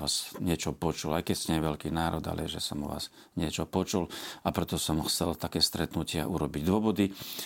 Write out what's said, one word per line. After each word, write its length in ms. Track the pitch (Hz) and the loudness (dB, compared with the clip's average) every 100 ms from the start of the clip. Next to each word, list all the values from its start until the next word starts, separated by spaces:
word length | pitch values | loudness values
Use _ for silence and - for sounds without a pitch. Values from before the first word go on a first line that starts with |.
vás 320 | 73 - - - | -2 -2 -4 -2
niečo 320 | 95 80 80 | 0 0 0
počul, 400 | 76 82 76 82 | 0 0 0 0
aj 160 | 80 - | 0 0
keď 80 | 90 | 0
ste 160 | - | 2
nie 160 | 80 78 | 2 2
veľký 240 | 76 80 | -2 -2
národ, 320 | 80 82 82 | 0 0 0
ale 240 | 82 82 82 | -2 -4 -4
že 160 | 80 | -4
som 160 | - 73 | -4 -4
vás 320 | 73 76 - - - - | -4 -6 -8 -14 -10 -4
niečo 320 | 78 80 80 | -2 -2 0
počul, 400 | 92 92 95 85 - - - | 2 2 2 0 -4 -10 -4
a 80 | 90 92 | 0 0
preto 240 | 82 85 | 2 0
som 240 | - 78 | 2 0
chcel 320 | 76 - 85 80 | 2 0 0 0
také 240 | 85 80 | -2 2
stretnutia 640 | - - 78 85 76 85 | 2 2 -2 -2 -2 -2
urobiť.“ 400 | 67 80 73 73 | 0 0 0 0
Dôvody 480 | 80 104 110 95 98 - - - | 4 4 4 4 2 0 -10 -10